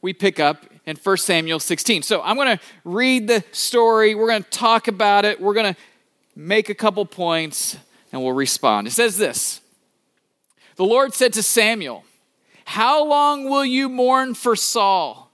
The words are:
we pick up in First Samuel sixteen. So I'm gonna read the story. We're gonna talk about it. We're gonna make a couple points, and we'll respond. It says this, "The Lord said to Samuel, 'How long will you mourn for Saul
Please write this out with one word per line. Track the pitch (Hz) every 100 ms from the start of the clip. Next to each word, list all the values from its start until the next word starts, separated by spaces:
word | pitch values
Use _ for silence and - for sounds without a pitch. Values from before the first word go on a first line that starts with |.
we | 185
pick | 190 196 160
up | 147 151 - - -
in | 151
First | - 190 -
Samuel | 170 160 165
sixteen. | - 175 - 196
So | - 190
I'm | 170 233
gonna | 269 196 - -
read | - 185 254 254 214
the | 233 -
story. | - - 247 226 220 220
We're | 214 226
gonna | 220
talk | 185 - 226 226 226
about | 190 208 202 208
it. | 202
We're | 190
gonna | 208 208 180 - _ _ _ _
make | - 156 214 208
a |
couple | 202 220 196
points, | 190 - 175 165 160 139 - 139 _ _ _
and | 131
we'll | 131
respond. | 131 135 - 131 107 104
It |
says | 151 233 190
this, | 185 - - - _ _ _ _ _ _ _ _ _ _ _ -
"The | 190
Lord | 240 269
said | - 247
to | 220
Samuel, | - - 214 226 151 107 _ _ _ _ _ _
'How | - 196 233 302
long | 302 285 294 294 269
will | 277 277
you | 254 269
mourn | 254 247 262 262
for | 233 247 220
Saul | - 240 196 190 151 107 -